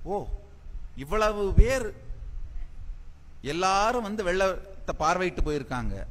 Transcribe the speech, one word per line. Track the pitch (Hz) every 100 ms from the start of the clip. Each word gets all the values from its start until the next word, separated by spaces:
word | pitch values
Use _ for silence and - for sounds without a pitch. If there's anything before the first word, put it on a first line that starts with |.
ஓ, | - 196 185 - - - - - - -
இவ்வளவு | 139 214 214 208 196
பேர் | 180 226 269 214 - - - - - - - - - - - - - - - 127
எல்லாரும் | 165 185 196 214 240 208
வந்து | 214
வெள்ளத்தை | 185 185 190 180 - - - -
பார்வையிட்டு | 156 180 185 -
போயிருக்காங்க | - 147 131 127 113 98 -